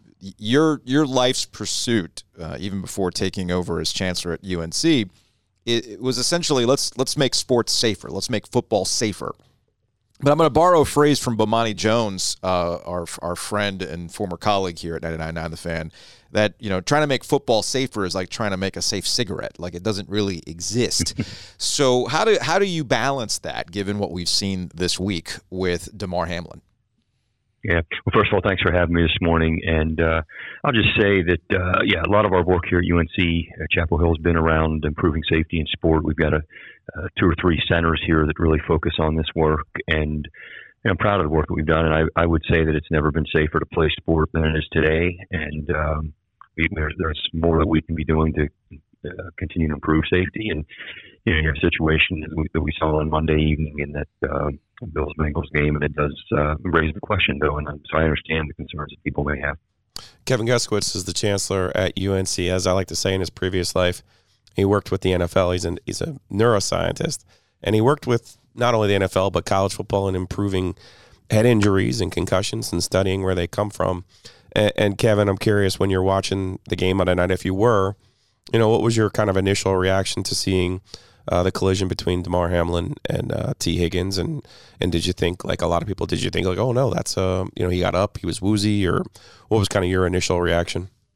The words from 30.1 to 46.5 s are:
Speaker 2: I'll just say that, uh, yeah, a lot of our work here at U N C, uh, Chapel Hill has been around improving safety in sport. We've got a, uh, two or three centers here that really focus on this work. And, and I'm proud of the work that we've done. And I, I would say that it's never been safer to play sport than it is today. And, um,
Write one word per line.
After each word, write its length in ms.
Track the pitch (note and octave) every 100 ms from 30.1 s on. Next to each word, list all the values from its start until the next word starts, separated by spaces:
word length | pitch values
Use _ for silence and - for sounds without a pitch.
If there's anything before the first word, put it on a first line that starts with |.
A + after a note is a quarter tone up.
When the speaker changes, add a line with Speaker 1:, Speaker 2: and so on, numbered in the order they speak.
| E2 D#2 - - -
Speaker 2:
I'll 100 | D3
just 220 | A#2 F#2 -
say 220 | G2+ G2
that, 180 | E2+ E2+ -
uh, 300 | F#2+ F2+ F#2
yeah, 200 | - E2+ E2+
a 40 |
lot 160 | G2+ G#2
of 80 |
our 100 | F#2
work 200 | F2 F2+ -
here 100 | F2+
at 60 |
U 140 | F2+ E2+
N 80 | E2 -
C, 320 | F2 E2+ E2 -
uh, 60 | D#2
Chapel 260 | - E2 D#2+
Hill 140 | E2+
has 80 | D#2+
been 140 | E2+ E2
around 480 | D#2+ D#2+ D#2+ D#2
improving 380 | D2 D2 E2+ D2+ -
safety 300 | E2 D#2+ E2
in 60 | D2+
sport. 360 | - E2+ D#2+
We've 100 | D#2
got 200 | D2+ D#2
a, 80 | D#2 - - - - -
uh, 140 | - F2 -
two 60 |
or 100 | F#2+ F2
three 220 | F2+ D#2 -
centers 360 | E2+ E2 D#2 E2+
here 200 | D#2+ D2+
that 120 | -
really 220 | E2 D#2 -
focus 240 | D#2 E2+ -
on 180 | D#2+ D#2+
this 120 | D2+
work. 320 | E2 D#2 D#2 - - -
And, 400 | D#2 D2+ D2+ C#2+ - - - - _
and 60 | -
I'm 80 | F#2
proud 220 | G#2+ G2+
of 40 |
the 100 | D2+
work 120 | D#2 D2+
that 60 |
we've 100 | D#2+
done. 220 | D#2 D#2+ E2
And 80 |
I, 80 | D#2 D#2+ -
I 40 | E2+
would 160 | E2 -
say 160 | E2+ D#2
that 80 |
it's 160 | D2+ -
never 200 | D#2 D2+
been 140 | D2+ D2
safer 240 | D#2+ D#2 D#2+
to 80 | -
play 160 | - D#2 -
sport 300 | - D#2+ D#2
than 100 | E2
it 140 | D#2 D#2
is 100 | -
today. 460 | E2 D2+ D#2+ F2 E2+ -
And, 400 | F2+ D2+ D2+ D2
um, 420 | D2 D#2 D#2 D#2 - _ _ -